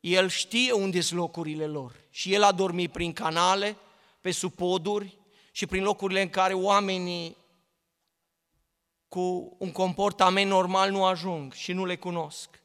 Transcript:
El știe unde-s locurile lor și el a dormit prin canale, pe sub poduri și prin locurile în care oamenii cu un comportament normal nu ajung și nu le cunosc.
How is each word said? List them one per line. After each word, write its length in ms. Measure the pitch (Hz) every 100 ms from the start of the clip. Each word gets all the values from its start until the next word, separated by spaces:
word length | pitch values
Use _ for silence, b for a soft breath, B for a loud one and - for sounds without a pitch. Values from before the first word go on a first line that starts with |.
El 280 | 175 185 185
știe 440 | - - 233 254
unde-s 380 | 226 196 180 165
locurile 560 | 175 165 170 160 151 156
lor 380 | 151 127 - _
și 240 | - 185
el 80 | 196
a 100 | 208
dormit 400 | 180 190 175 175
prin 200 | - 170
canale, 640 | 165 165 165 180 196 202 214 b b b b
pe 100 | 190
sub 220 | 170 185
poduri 640 | - 180 185 170 208 196 - _ b b
și 140 | - 196
prin 160 | 190
locurile 400 | 196 202 196 190
în 80 | 190
care 240 | 190 190
oamenii 840 | 190 190 202 196 185 180 175 165 - _ _ _ _ _ _ _ _ _ _ _ _ _ _ _ _ _
cu 480 | 185 180 180 - -
un 140 | 190
comportament 800 | - 185 180 202 - 185 190 196
normal 400 | 190 180 190 196
nu 140 | 196
ajung 480 | 185 185 180 165 139
și 200 | 131 -
nu 120 | 180
le 120 | 185 180
cunosc. 680 | 180 170 151 - - _